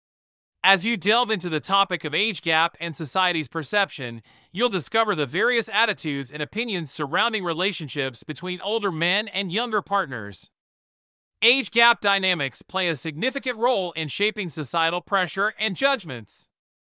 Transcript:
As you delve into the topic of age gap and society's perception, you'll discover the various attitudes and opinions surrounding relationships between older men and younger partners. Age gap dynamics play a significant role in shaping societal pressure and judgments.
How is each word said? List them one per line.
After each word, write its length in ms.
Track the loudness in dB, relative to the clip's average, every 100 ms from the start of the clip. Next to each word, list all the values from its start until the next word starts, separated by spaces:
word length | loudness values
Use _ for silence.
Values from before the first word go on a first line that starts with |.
| _ _ _ _ _ _
As 220 | 6 6 4
you 120 | 0
delve 340 | 4 4 4
into 160 | 0 0
the 140 | -2
topic 420 | 2 2 2 0
of 100 | -2
age 280 | -2 -2 -2
gap 340 | 0 2 2 0
and 120 | -8
society's 540 | -6 -4 0 2 0 -4
perception, 760 | -6 -2 0 0 -2 -8 -10 -14 _ _
you'll 160 | -2 0
discover 480 | 0 0 0 2 0
the 100 | 0
various 440 | 0 0 0 0
attitudes 600 | 0 0 0 -4 -4 -4
and 120 | -6
opinions 480 | -6 -4 -4 -4 -4
surrounding 540 | -4 -2 0 0 0 -2
relationships 800 | -2 -2 -2 -6 -4 -4 -4
between 360 | -10 -8 -6 -6
older 320 | -2 0 0
men 380 | 0 2 2 0
and 240 | -4 -2
younger 280 | -2 0 -2
partners. 680 | 2 0 0 -4 -8 -10 -18 _ _ _ _ _ _ _ _ _
Age 300 | 2 2 2
gap 300 | 4 6 6
dynamics 600 | 2 2 2 0 -2 -6
play 280 | -8 -2 0
a 80 | -2
significant 600 | -4 -4 -2 -2 -4 0
role 360 | 2 2 0
in 160 | -4 -6
shaping 400 | -2 -2 -2 -6
societal 500 | -6 -2 0 2 0
pressure 540 | 0 0 0 0 -2 -2
and 200 | -4 2
judgments. 720 | 2 2 -4 -10 -10 -18 -20 _ _ _ _